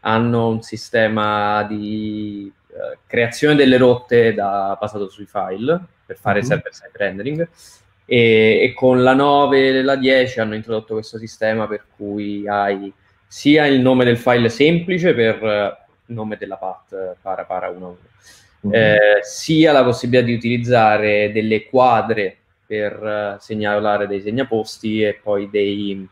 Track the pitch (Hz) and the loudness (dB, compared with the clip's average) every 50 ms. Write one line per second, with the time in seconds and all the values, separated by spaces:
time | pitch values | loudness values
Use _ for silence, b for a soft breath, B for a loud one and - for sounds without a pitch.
0 | - 110 110 113 120 120 117 117 113 113 113 113 113 - 110 110 - - - 113 | 0 0 0 0 0 0 0 0 0 0 -2 -4 -6 -12 -14 -14 -12 -4 0 0
1 | 110 107 110 107 104 107 107 104 104 104 104 104 104 104 107 107 104 104 107 107 | 0 0 0 -2 -2 -2 -2 -2 -2 0 -2 -2 -4 -4 -8 -8 -8 -8 -8 -8
2 | 107 107 107 107 107 104 101 101 101 98 _ _ _ _ - - - - - _ | -8 -8 -8 -8 -10 -10 -12 -12 -14 -16 _ _ _ _ -14 -12 -12 -12 -12 _
3 | _ _ - 117 117 117 - - 147 147 151 143 139 131 127 123 127 123 123 120 | _ _ -2 -2 -2 -2 -2 0 2 2 4 4 6 6 6 6 6 4 4 2
4 | - - 120 120 113 113 107 101 101 98 98 101 98 98 98 - 104 104 104 104 | 0 0 2 4 4 2 0 -2 -4 -4 -4 -4 -4 -4 -6 -6 -8 -8 -8 -10
5 | 101 92 - - 101 _ _ 104 92 92 92 101 117 139 165 180 180 _ _ _ | -10 -10 -12 -20 -20 _ _ -6 -6 -6 -8 -6 -2 -2 -2 -2 -4 _ _ _
6 | _ _ 95 _ _ 104 101 104 120 127 104 - - - - - - - _ - | _ _ -20 _ _ -2 -2 0 0 -2 -2 -4 -4 -12 -18 -18 -20 -20 _ -4
7 | 101 95 95 98 104 135 151 156 170 - b b b b b b b b _ _ | -4 -4 -4 -6 -8 -8 -6 -6 -6 -8 b b b b b b b b _ _
8 | _ - 123 120 117 113 110 110 110 110 107 - 117 123 120 - 131 127 127 127 | _ 0 2 4 4 6 6 6 6 4 4 4 2 0 0 0 2 2 4 4
9 | 123 127 131 135 139 143 143 143 143 135 135 135 135 131 131 131 131 135 135 135 | 4 4 4 4 4 4 4 4 4 4 4 4 4 2 2 0 0 0 0 0
10 | 127 131 135 131 127 120 127 120 113 107 107 110 107 117 113 110 110 - 110 110 | 2 2 4 4 2 0 -2 -4 -4 -4 -4 -8 -8 -6 -6 -6 -6 -6 -8 -8
11 | 107 - - 110 113 110 - _ 110 110 110 113 107 104 107 104 _ _ _ _ | -8 -10 -14 -14 -14 -14 -8 _ -2 -2 -2 -2 -4 -4 -6 -10 _ _ _ _
12 | 104 101 101 104 104 101 104 101 101 101 101 101 101 101 101 98 98 98 _ _ | -10 -8 -6 -6 -6 -6 -8 -8 -6 -4 -2 0 0 0 -2 -4 -6 -14 _ _
13 | _ _ _ _ _ _ - - - 143 151 156 151 143 139 131 123 127 131 127 | _ _ _ _ _ _ -20 -2 2 4 4 4 4 4 2 4 4 4 4 4
14 | 123 123 120 120 - 127 123 120 117 113 - - 139 156 175 170 170 - 180 175 | 4 2 2 2 2 2 2 4 2 0 0 0 0 0 2 0 -2 -4 -4 0
15 | 170 180 117 120 113 113 107 107 110 110 104 104 101 98 - _ _ _ _ _ | 0 0 2 2 2 0 0 -2 -4 -2 -2 -2 -2 -4 -6 _ _ _ _ _
16 | _ _ 120 110 107 107 107 101 104 98 95 - 95 95 92 - _ _ 98 95 | _ _ -12 -10 -10 -10 -10 -10 -10 -12 -12 -10 -10 -12 -12 -14 _ _ -12 -10
17 | 95 92 90 _ _ 95 92 92 90 _ 92 92 92 92 90 90 92 90 90 87 | -10 -10 -12 _ _ -10 -8 -8 -8 _ -8 -8 -6 -8 -10 -12 -16 -18 -18 _
18 | _ _ _ b b b b b b b b b - 104 104 117 110 107 107 107 | _ _ _ b b b b b b b b b -4 0 2 4 4 4 4 4
19 | 104 104 104 101 101 - - - - - 160 156 160 160 147 135 127 123 120 - | 6 4 4 2 0 -4 -12 -12 -4 0 2 4 4 6 6 4 4 2 0 -2
20 | - 120 123 127 120 120 120 117 117 117 123 120 120 120 123 117 110 110 107 104 | -2 0 2 2 2 2 -4 -4 -2 -4 -4 -2 -2 0 2 4 4 4 2 2
21 | 104 107 104 104 104 104 104 110 107 110 110 104 - - - 127 127 127 117 110 | 0 0 0 0 0 0 -2 -2 -2 0 -2 -2 -4 -2 2 2 4 4 4 2
22 | 104 110 113 107 98 90 - _ _ _ _ _ _ _ 107 107 104 101 101 104 | 0 -2 -4 -4 -4 -6 -8 _ _ _ _ _ _ _ -6 -6 -6 -6 -8 -8
23 | 107 107 104 104 104 101 101 101 - - 110 107 107 104 104 104 107 104 104 104 | -8 -6 -6 -4 -6 -6 -8 -12 -12 -10 -8 -4 -2 -2 -2 0 0 0 0 0
24 | 104 98 101 98 98 107 113 127 135 127 113 110 107 - - - - 110 107 110 | -2 -4 -4 -6 -6 -6 -4 -4 -4 -2 -2 -4 -4 -6 -12 -8 -6 -4 -2 0
25 | 107 104 101 - _ 104 104 101 101 101 104 104 101 101 101 104 101 101 98 98 | 0 -2 -2 -6 _ -4 -4 -4 -4 -4 -2 -2 0 0 -2 -6 -6 -8 -8 -10
26 | 95 95 | -12 -18